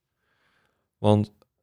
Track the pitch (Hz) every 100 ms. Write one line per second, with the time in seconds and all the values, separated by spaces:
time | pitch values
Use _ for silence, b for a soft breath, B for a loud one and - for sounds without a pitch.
0 | _ _ _ _ _ _ _ _ _ -
1 | 107 104 101 _ _ _